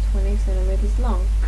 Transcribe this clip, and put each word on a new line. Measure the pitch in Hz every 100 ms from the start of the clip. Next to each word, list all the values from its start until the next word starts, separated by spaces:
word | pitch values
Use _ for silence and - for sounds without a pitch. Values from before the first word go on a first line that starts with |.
| -
twenty | 196 196 208
centimeters | - 185 196 196 196 -
long. | - - - -